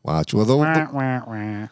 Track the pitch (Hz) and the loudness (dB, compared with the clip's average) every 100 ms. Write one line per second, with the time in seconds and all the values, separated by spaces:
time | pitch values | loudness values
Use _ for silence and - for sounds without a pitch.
0 | - 78 - - 110 139 151 160 156 139 | -2 -2 0 2 4 4 4 2 0 -2
1 | 135 127 117 110 104 104 107 | -2 -2 -6 -8 -6 -8 -10